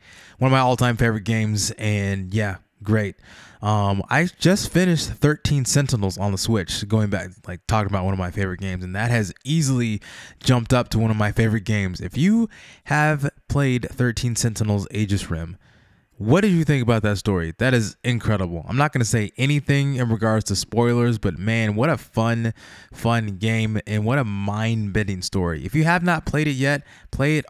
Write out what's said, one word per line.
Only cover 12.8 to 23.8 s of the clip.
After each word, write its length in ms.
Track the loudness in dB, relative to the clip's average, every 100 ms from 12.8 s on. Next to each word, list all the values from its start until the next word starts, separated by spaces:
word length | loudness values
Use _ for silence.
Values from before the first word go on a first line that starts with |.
| -2
have 440 | 2 2 0 -2 -6 -4
played 400 | 0 2 0 -2
Thirteen 460 | -2 -2 0 -2 0
Sentinels 520 | -2 0 0 0 -2
Aegis 380 | -2 0 0 -2
Rim, 280 | -6 -8 -12 _ _ _ _ _ -6
what 240 | 2 4
did 120 | 4
you 100 | 2
think 180 | 2 2
about 220 | 2 2
that 140 | 2 0
story? 360 | 0 -2 -2 -2
That 160 | 2
is 240 | 2 0 -4
incredible. 640 | -4 -2 0 0 -2 -6 -4
I'm 80 | -2
not 160 | 0
gonna 100 | 0
say 300 | 0 0 -2 -2
anything 580 | 0 0 0 0 0 0
in 120 | 0
regards 380 | 0 2 2 0
to 100 | -4
spoilers, 600 | -2 0 2 4 2 2
but 200 | -2 -2
man, 380 | -2 0 0 0
what 140 | 0
a 80 | 0
fun, 560 | -4 -2 0 0 -2 -6 -12 -20 -20
fun 420 | -6 -2 0 -2 -4
game 440 | -2 0 0 -2